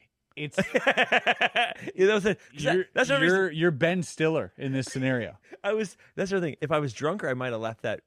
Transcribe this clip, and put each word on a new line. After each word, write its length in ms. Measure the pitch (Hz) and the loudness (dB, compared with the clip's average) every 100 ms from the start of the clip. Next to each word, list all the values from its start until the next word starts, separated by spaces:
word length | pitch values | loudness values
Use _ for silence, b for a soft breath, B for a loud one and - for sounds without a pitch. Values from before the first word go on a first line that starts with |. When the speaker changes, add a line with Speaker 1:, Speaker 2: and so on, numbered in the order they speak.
| b _ _ - | b _ _ -12
Speaker 1:
it's 220 | 151 - | -6 -2
Speaker 2:
<laughs> 160 | 185 240 | 0 2
Yeah, 1300 | - 262 247 254 - - 233 214 233 - 185 - 190 | 2 2 2 2 2 0 0 0 -2 -4 -8 2 4
that 60 | |
was 120 | 214 202 | 4 0
it. 140 | - B | -4 B
'Cause 100 | 143 | -4
that, 120 | 147 185 | 0 0
Speaker 1:
you're, 100 | 180 | 0
Speaker 2:
that's 140 | - 175 | 0 2
the 100 | - | 4
reason 180 | 170 190 | 4 4
Speaker 1:
you're, 140 | 185 | 2
you're 200 | 156 175 | 2 2
Ben 320 | 135 165 180 | 2 2 0
Stiller 480 | 147 - 160 156 92 - | -2 0 0 0 -2 -6
in 160 | 135 | -4
this 140 | 135 127 | -2 -4
scenario. 500 | 135 131 127 95 - B | -2 0 0 -4 -10 B
Speaker 2:
<laughs> 120 | B | B
I 100 | 202 | -4
was, 220 | 220 214 - b - | -2 -4 -8 b -6
that's 160 | 185 | -2
the 100 | 190 | -2
thing. 140 | 170 - | -2 -4
If 120 | 147 | -2
I 80 | 156 | 0
was 120 | 143 | 0
drunker, 360 | 107 147 202 151 | -2 -4 -2 -4
I 40 | 127 | -4
might 160 | 127 | -4
have 80 | 113 | -4
left 220 | 113 110 | -6 -4
that 180 | 117 101 | -4 -4